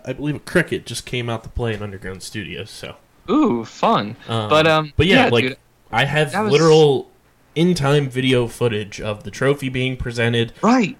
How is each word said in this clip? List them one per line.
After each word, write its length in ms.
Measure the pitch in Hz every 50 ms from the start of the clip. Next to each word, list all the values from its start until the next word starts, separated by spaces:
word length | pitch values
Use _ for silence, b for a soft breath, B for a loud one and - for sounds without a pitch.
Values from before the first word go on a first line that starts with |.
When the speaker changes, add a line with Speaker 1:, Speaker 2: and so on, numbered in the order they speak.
| -
Speaker 1:
I 80 | - 131
believe 240 | 139 139 147 147
a 40 | 107
cricket 460 | - - - 185 151 - 117 - -
just 200 | - 117 - -
came 220 | - - 123 120 117
out 140 | 117 110 -
to 60 | -
play 260 | - - 123 117 110
in 80 | 101 104
Underground 400 | 101 95 95 92 92 95 92 -
Studios, 480 | - - 110 98 76 90 - 98 104
so. 260 | - - - 67 - - _ _ _ _ - -
Speaker 2:
Ooh, 360 | 208 302 311 233 120 117 113
fun. 520 | - - - - 208 226 156 104 107 113 - - -
Speaker 1:
Um, 200 | 117 113 107 104
Speaker 2:
But, 180 | 147 156 156 160
um, 240 | 156 156 156 147 -
Speaker 1:
but 100 | - 156
yeah, 180 | 180 190 - -
Speaker 2:
yeah, 60 | -
Speaker 1:
like, 140 | 120 117 113
Speaker 2:
dude, 120 | 127 135 - _ _ _ _ _ -
Speaker 1:
I 140 | - 113 131
have 260 | 135 143 151 151 143 -
Speaker 2:
that 100 | 190 214
was 100 | 214 139
Speaker 1:
literal 580 | 151 160 165 156 160 156 147 135 123 - - _ _ _ _ _ _ _ _ -
in-time 520 | 151 165 180 180 170 139 139 143 147 143 131
video 380 | 120 127 131 131 127 123 120
footage 540 | 113 - - 123 120 107 104 107 98 - -
of 240 | - 107 104 104 -
the 60 | 104
trophy 400 | - - 131 135 143 143 139 131
being 260 | 127 127 127 131 131
presented 560 | 127 - 127 117 120 117 117 120 117 113 113 - - -
Speaker 2:
Right. 340 | 208 240 262 220 165 - -